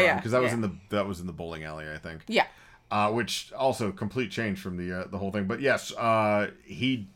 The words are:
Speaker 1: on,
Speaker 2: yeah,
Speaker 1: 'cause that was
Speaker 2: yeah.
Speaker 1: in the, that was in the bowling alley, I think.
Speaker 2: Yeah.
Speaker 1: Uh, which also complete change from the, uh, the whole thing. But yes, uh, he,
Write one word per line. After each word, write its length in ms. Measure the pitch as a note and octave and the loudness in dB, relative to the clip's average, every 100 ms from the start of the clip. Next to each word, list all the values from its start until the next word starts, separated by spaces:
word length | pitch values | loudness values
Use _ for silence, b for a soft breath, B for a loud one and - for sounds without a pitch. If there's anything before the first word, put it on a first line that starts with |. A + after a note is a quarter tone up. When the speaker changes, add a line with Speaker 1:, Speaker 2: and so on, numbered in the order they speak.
| F3+ | 8
Speaker 1:
on, 40 | - | 4
Speaker 2:
yeah, 40 | |
Speaker 1:
'cause 100 | A2+ | 2
that 100 | B2+ | 2
was 80 | A#2+ | 4
Speaker 2:
yeah. 40 | A#2 | 2
Speaker 1:
in 60 | |
the, 100 | G#2+ - - | -2 -4 -4
that 180 | G#2 G2 | -2 -2
was 120 | F2 | -4
in 40 | F2+ | -8
the 60 | |
bowling 300 | D#2 E2+ D#2+ | -8 -8 -8
alley, 220 | D#2 D#2 D#2 | -8 -10 -10
I 60 | D#2 | -10
think. 240 | E2+ D#2+ - | -10 -12 -2
Speaker 2:
Yeah. 180 | A2+ - b b b b | 0 0 b b b b
Speaker 1:
Uh, 180 | G#2 G#2 | 2 4
which 400 | A2+ G2+ - - | 2 0 -4 -6
also 380 | - C3+ C3+ G#2 | 0 0 2 -2
complete 380 | F#2+ G#2 B2+ A2 | -2 -4 -2 -4
change 300 | - A2 F#2 | -2 -2 -2
from 160 | F#2+ F2+ | -6 -6
the, 240 | F2+ F2+ | -4 -6
uh, 60 | F#2 | -6
the 100 | F#2+ | -4
whole 140 | G2 | -2
thing. 140 | G#2 F#2+ | -2 -2
But 140 | B2 | 0
yes, 300 | C3+ G#2 - | 2 2 -2
uh, 580 | G#2 A#2 A2 G#2+ G#2 G#2 - - | -2 2 4 4 4 0 -4 -14
he, 420 | F#2+ B2+ B2 F#2+ | -2 0 0 -4